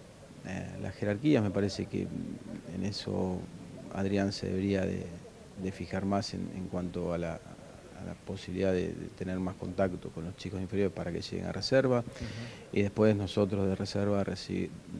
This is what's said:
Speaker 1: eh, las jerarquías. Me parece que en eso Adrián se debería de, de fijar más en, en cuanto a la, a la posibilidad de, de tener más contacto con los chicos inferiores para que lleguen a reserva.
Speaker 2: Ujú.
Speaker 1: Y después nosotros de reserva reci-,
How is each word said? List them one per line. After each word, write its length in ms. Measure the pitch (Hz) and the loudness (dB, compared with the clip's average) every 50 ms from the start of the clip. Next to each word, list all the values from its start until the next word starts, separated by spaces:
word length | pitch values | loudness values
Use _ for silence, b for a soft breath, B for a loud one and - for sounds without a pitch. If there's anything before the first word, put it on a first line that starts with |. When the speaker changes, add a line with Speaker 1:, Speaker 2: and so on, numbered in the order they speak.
| - - - - - - - - - 90 | -14 -16 -18 -18 -18 -16 -16 -12 -10 -8
Speaker 1:
eh, 200 | 92 95 92 92 90 98 | -6 -6 -6 -6 -6 -6
las 140 | 98 101 98 | -6 -6 -4
jerarquías. 480 | - 104 104 104 107 135 151 147 120 107 | -2 0 0 0 4 6 6 8 8 6
Me 80 | 101 | 6
parece 340 | 92 98 101 101 - - 98 | 4 4 2 2 2 0 -2
que 220 | - - 95 95 - - - - - - - - - - - - - 85 | -2 -2 -2 -2 -2 -2 -4 -6 -6 -8 -8 -10 -10 -12 -12 -10 -8 -4
en 80 | 92 92 | -2 -2
eso 560 | 101 101 - - 104 98 95 95 92 92 90 87 - - - - - - - - - - | -2 -2 -4 -4 -2 0 0 0 0 0 -2 -4 -8 -10 -12 -12 -12 -12 -12 -12 -8 -4
Adrián 400 | 98 101 98 101 98 98 101 101 | -2 0 2 4 4 4 4 2
se 140 | - 95 92 | 0 -2 0
debería 340 | 92 95 95 98 98 95 92 | 0 2 4 4 4 4 4
de, 200 | 90 92 92 90 87 85 87 - - - - - - - 98 | 2 0 -2 -4 -6 -8 -10 -12 -14 -16 -16 -16 -14 -10 -6
de 100 | 95 95 | -4 -4
fijar 320 | 92 - 90 - - 95 95 | -4 -4 -6 -4 -2 -2 2
más 280 | 98 101 101 95 - - | 2 2 2 2 0 -2
en, 160 | 92 90 85 - | -4 -4 -4 -4
en 120 | - 90 - | -6 -6 -4
cuanto 440 | - 90 90 87 82 87 87 85 85 | -2 -2 -2 -2 -2 -2 -2 0 0
a 60 | 85 | 0
la, 140 | 85 82 82 | 0 -2 -4
a 680 | - - - - - - - - - - - - - 95 | -6 -8 -12 -16 -16 -16 -16 -16 -16 -16 -16 -14 -10 -10
la 80 | 90 87 - - | -8 -10 -8 -8
posibilidad 460 | - 95 98 - - 90 92 95 95 | -8 -8 -8 -6 -4 -2 2 4 4
de, 160 | 92 90 87 85 | 4 4 2 0
de 200 | 82 82 85 85 - | -2 -4 -8 -8 -8
tener 220 | - 92 92 92 92 | -6 -4 -2 -2 0
más 180 | 92 90 92 | -2 -2 -2
contacto 540 | - 95 90 87 98 98 95 87 82 - - | -4 -6 -4 0 2 2 2 2 -2 -6 -8
con 140 | - 82 82 | -8 -6 -6
los 100 | 87 90 - | -6 -8 -8
chicos 220 | - 95 95 92 | -8 -6 -4 -4
inferiores 320 | 95 87 90 98 101 92 82 | -4 -2 2 2 2 2 2
para 160 | 87 85 87 | -2 -4 -2
que 100 | 82 82 | -2 -4
lleguen 240 | - - 92 90 90 | -4 -4 -4 -4 -2
a 60 | 87 | -2
reserva. 480 | - 95 95 - 131 135 131 127 123 120 | -2 -2 0 4 6 6 6 6 6 4
Speaker 2:
Ujú. 80 | 117 B B B 123 110 101 110 117 120 B B B B | 2 B B B -6 -6 -6 -6 -8 -8 B B B B
Speaker 1:
Y 100 | - 101 | 2 2
después 340 | 101 101 - - 107 110 104 | 4 4 6 6 8 8 8
nosotros 520 | 101 101 - - 107 104 95 104 98 98 95 | 6 4 2 4 4 4 4 4 4 4 4
de 80 | 95 | 4
reserva 480 | - 101 - - 101 101 101 101 98 95 | 2 0 0 2 2 2 4 4 4 2
reci-, 460 | 95 92 95 - - 95 92 90 - - 85 - - - 85 | 2 0 -4 -4 -2 0 0 0 -2 -4 -8 -12 -10 -8 -8